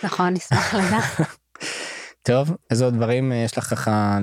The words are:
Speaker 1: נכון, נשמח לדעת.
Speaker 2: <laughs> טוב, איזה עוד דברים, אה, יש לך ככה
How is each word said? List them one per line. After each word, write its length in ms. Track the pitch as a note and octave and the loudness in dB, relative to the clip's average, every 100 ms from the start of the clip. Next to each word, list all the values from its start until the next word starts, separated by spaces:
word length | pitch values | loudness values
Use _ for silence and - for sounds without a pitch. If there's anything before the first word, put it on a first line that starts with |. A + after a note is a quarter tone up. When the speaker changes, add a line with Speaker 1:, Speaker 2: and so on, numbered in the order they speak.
Speaker 1:
נכון, 300 | G3 - F3+ | -4 0 0
נשמח 420 | F3+ - G#3 - | 0 0 0 2
לדעת. 540 | A3+ F#3 G#3+ - - D3+ - _ - - | 0 0 0 0 -2 -4 -6 _ -14 -10
Speaker 2:
<laughs> 600 | - - - - - - | -10 -12 -14 -16 -6 2
טוב, 280 | B2+ C#3+ F3+ - | 2 2 -2 -2
איזה 140 | A#2 | 2
עוד 100 | B2+ | 2
דברים, 380 | A#2 A2+ B2 C3 | 2 2 2 0
אה, 40 | A#2+ | 0
יש 220 | A2+ - | -2 -2
לך 60 | |
ככה 540 | - A2+ - G#2+ G#2 G2+ | -4 -2 0 2 2 2